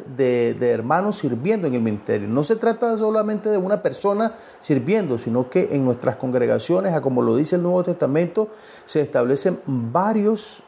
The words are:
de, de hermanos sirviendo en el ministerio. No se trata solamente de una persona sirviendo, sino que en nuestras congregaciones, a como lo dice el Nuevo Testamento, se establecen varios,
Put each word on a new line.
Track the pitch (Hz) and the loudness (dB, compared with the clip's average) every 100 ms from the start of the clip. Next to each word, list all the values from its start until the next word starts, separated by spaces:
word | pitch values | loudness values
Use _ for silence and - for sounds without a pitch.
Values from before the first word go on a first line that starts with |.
| - | -4
de, | 127 131 123 117 | 0 2 2 2
de | 113 123 | 0 0
hermanos | 113 113 160 202 208 | 0 2 0 0 -2
sirviendo | 143 120 156 220 165 | -2 -2 0 0 0
en | |
el | 123 | 0
ministerio. | 113 104 - 110 101 | 0 -2 -2 -2 0
No | 120 147 | 0 0
se | 220 | 0
trata | 226 226 233 226 | 0 0 -2 0
solamente | 214 214 208 214 214 | 0 0 0 -2 -2
de | 208 | 0
una | 185 208 | 0 0
persona | 156 131 196 202 226 226 - - | -2 -2 0 0 0 -4 -18 -8
sirviendo, | - 139 120 220 175 120 | 0 0 2 0 0 -2
sino | 117 120 123 | 0 0 2
que | 185 - | 0 2
en | 139 | 2
nuestras | 131 120 123 117 | 0 0 -2 -2
congregaciones, | 131 127 120 117 - 175 196 | -2 0 2 0 0 0 2
a | 160 | 0
como | 135 127 | 0 0
lo | 120 117 | 2 2
dice | 151 180 | 2 0
el | |
Nuevo | 175 180 | 2 0
Testamento, | 180 175 135 147 170 214 214 - - - - | 0 -2 0 0 0 -2 -4 -6 -20 -16 -4
se | 160 | -2
establecen | 143 135 120 139 185 - - | 0 2 2 2 0 -2 -4
varios, | 131 117 156 202 226 208 220 - - | -4 0 0 2 2 2 0 -4 -14